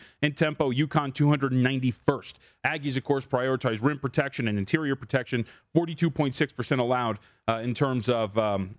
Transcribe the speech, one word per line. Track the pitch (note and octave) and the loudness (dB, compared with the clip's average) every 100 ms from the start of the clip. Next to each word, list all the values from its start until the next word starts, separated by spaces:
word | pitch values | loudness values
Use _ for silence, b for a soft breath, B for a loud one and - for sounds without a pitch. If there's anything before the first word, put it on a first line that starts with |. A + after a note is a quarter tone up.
| B B | B B
in | D3 | -4
tempo. | C#3 D#3 - C#3+ | 0 -2 0 0
uconn, | C3 D3+ D#3+ C#3 | 0 2 0 0
two | C3 D3 | 2 4
hundred | D3 C3+ | 4 2
ninety-first. | B2+ B2+ C3+ B2+ - - G3 - - b b C3+ | 2 2 2 -2 -2 0 -2 -2 -18 b b -4
Aggies, | D#3 C#3+ C3 | -4 -4 -4
of | |
course, | - C#3 C3 | 0 -2 0
prioritize | B2+ C3 C3 B2+ A2 | -2 0 0 -2 0
rim | B2+ C#3+ | 0 -2
protection | C3+ - C#3 - A#2 | -4 -2 -2 -2 -2
and | G#2 | -2
interior | G2 D#3+ D3 C3+ | 0 0 0 -4
protection. | A2+ C3 B2 B2 A2+ B B | -2 -2 0 -4 -4 B B
Forty-two | E3 E3+ D#3+ E3+ | 0 0 0 0
point | - C#3+ | 2 -2
six | - C#3+ | 0 -4
percent | - A#2+ C3+ | -2 -2 0
allowed, | A#2+ B2 A#2+ G#2 b b - | 2 0 0 -4 b b -4
uh, | A2+ | -2
in | A#2+ | -2
terms | A#2+ C#3 B2+ A2 | 0 0 0 0
of, | A#2 G#2+ G#2 | 0 0 0
um, | G#2+ G2+ F#2 | 0 0 -4